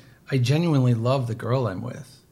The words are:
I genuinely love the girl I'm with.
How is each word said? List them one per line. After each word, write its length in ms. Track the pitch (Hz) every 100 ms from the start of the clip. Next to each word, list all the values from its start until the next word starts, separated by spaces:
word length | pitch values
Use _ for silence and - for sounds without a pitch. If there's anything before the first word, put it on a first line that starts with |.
| - - -
I 80 | 135
genuinely 560 | 123 147 170 143 127
love 320 | 117 117 139 120
the 80 |
girl 320 | 110 107 131 117
I'm 160 | 92
with. 360 | 113 - - - _